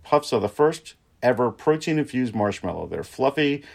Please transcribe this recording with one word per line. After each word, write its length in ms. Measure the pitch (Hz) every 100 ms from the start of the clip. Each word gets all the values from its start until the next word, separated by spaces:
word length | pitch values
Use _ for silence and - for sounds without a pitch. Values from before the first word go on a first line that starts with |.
Puffs 280 | - 147 -
are 80 | 117
the 80 | 104
first 460 | - 151 160 - - _ _
ever 260 | 123 120 120
protein-infused 840 | - - 156 160 156 147 127 123 107
marshmallow. 500 | 104 98 90 82 82
They're 160 | 82
fluffy, 600 | - - 135 147 147 143 -